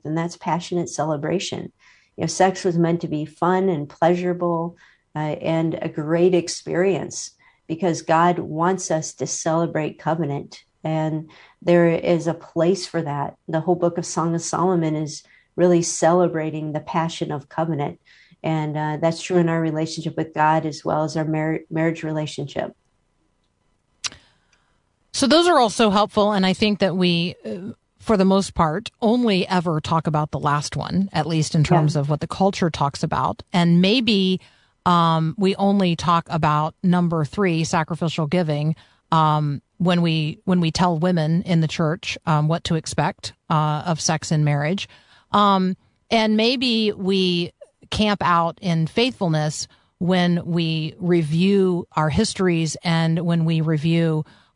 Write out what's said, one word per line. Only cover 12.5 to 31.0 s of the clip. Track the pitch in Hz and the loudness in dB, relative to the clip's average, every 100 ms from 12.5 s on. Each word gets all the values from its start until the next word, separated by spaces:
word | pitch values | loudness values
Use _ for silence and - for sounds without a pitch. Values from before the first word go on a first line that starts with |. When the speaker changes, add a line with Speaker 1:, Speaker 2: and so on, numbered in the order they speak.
| 170 165 185 - | 0 0 0 -2
Speaker 1:
for | 165 | -6
that. | 147 143 147 - - | -4 -4 -6 -10 -6
The | 160 | -4
whole | 156 175 | 0 0
book | 175 175 | 0 -2
of | 170 | -4
Song | - 165 | -4 -2
of | 165 | -2
Solomon | - - 180 175 160 156 | -4 -2 0 0 0 -2
is | 151 - - _ _ - | -6 -10 -18 _ _ 0
really | 180 170 | 4 4
celebrating | 165 - 165 180 175 160 156 156 156 | 2 0 2 4 2 0 -4 -6 -6
the | 147 | -6
passion | 151 175 165 - 156 | -6 -4 -4 -4 -6
of | 147 - | -8 -8
covenant. | - 165 147 143 175 _ _ _ _ | -6 -4 -2 -4 -8 _ _ _ _
And, | - 156 151 151 | -4 -4 -4 -4
uh, | 151 151 | -4 -2
that's | 165 165 | -2 -2
true | - 180 | -2 0
in | 165 | 2
our | 165 | 0
relationship | 160 156 160 160 160 143 | -2 -2 -4 -6 -6 -6
with | 156 | -6
God | 156 151 160 156 | 0 2 2 -2
as | 147 165 | -6 -4
well | 151 | -2
as | 156 160 | -2 -2
our | 156 | -2
mar-, | 156 156 160 - | -2 -2 -4 -6
marriage | 160 165 165 | -2 -2 -2
relationship. | 156 156 151 - 143 - - - _ _ _ _ _ _ _ _ _ _ _ _ - - _ _ _ _ _ _ _ _ _ | -6 -6 -6 -8 -8 -8 -8 -12 _ _ _ _ _ _ _ _ _ _ _ _ -14 -14 _ _ _ _ _ _ _ _ _
Speaker 2:
So | - 269 | -2 4
those | 311 349 | 4 6
are | 311 | 4
also | 233 - 220 | 4 4 2
helpful. | 202 208 - 208 | 4 2 2 2
And | 208 190 | 4 2
I | |
think | 185 214 208 | 2 0 2
that | 190 180 | 0 2
we, | 180 170 175 - 220 | 2 2 -2 -6 -12
uh, | 208 196 - _ _ | -12 -12 -16 _ _
for | - 214 | 0 2
the | 190 | 4
most | 190 190 | 4 2
part, | - 160 165 - - | 0 0 0 -8 -2
only | 226 247 240 185 - | 0 2 2 2 2
ever | 185 175 156 | 0 0 -2
talk | - 170 165 | 0 0 0
about | 151 151 | 0 -2
the | 143 | -2
last | 143 147 147 147 | 0 0 -2 -6
one, | - 175 | -4 -2